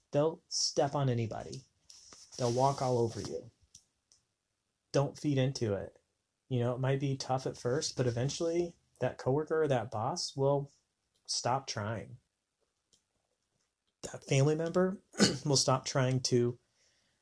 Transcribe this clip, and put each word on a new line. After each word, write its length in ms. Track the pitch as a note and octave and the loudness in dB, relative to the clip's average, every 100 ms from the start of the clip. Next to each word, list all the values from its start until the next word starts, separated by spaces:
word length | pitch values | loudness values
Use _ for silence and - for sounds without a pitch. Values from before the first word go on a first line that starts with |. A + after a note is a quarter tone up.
| _ | _
They'll 300 | C#3+ D#3+ E3+ _ | 2 2 0 _
step 460 | - - E3+ C#3 C#3+ | -4 -2 0 0 2
on 140 | C3 | 2
anybody. 540 | A#2 A2 - - C3+ - _ - - - - - - | 2 -2 -6 -10 -14 -16 _ -20 -20 -20 -20 -16 -2
They'll 140 | A#2+ | 0
walk 300 | A#2+ C3+ C3+ | 4 2 2
all 180 | B2+ A#2+ | 0 2
over 220 | A2+ G#2+ | 0 -2
you. 280 | F#2 D#2+ A#2+ - _ - _ _ _ _ _ _ _ _ _ _ _ | -8 -8 -12 -20 _ -20 _ _ _ _ _ _ _ _ _ _ _
Don't 260 | C#3+ C#3 - | 0 0 -2
feed 200 | D3+ C3+ | 0 2
into 360 | C3 - A2 | 0 0 -2
it. 240 | F#2+ E2 - _ _ _ _ - | -2 -6 -14 _ _ _ _ -4
You 100 | B2+ | -2
know, 140 | A#2+ | 0
it 60 | B2 | 0
might 200 | C3 C#3 | 0 0
be 180 | C#3 C3+ | -2 -4
tough 280 | - C3+ C#3 | -2 -2 -4
at 120 | - | -4
first, 400 | B2 C#3+ - - | -4 -2 -2 -2
but 100 | B2 | -2
eventually 680 | A#2 C#3 - E3 E3+ F3 - _ _ | 0 -2 -2 -2 0 -2 -8 _ _
that 180 | B2 - | -4 -2
coworker 460 | C3 C#3+ D#3 D#3+ | -2 0 0 0
or 40 | D3+ | 2
that 240 | B2+ G2+ | 0 -2
boss 440 | G#2+ B2+ F3 - C3+ | -2 -2 -4 -6 0
will 360 | C3+ C#3+ C#3+ _ _ _ _ _ - | 2 2 -2 _ _ _ _ _ -8
stop 420 | - A#2 C3 C3 | -4 0 -2 -2
trying. 500 | A2+ G#2 G#2+ B2 A#2+ _ _ _ _ _ _ _ _ _ _ _ _ _ _ _ _ _ _ | -6 -4 -6 -10 -16 _ _ _ _ _ _ _ _ _ _ _ _ _ _ _ _ _ _
That 200 | - B2+ | -12 -12
family 320 | - C3+ D3 D#3 | 0 4 4 2
member 440 | E3 F3+ F#3 G3 _ - | 0 2 2 0 _ 2
<clears throat> 260 | G#3 C3+ D3 | 2 2 2
will 120 | C3+ | 2
stop 280 | - C3 - | 4 0 0
trying 360 | C#3+ B2+ B2+ | 0 2 0
to 360 | - B2 A#2+ B2 _ _ _ _ _ _ | 2 2 2 -2 _ _ _ _ _ _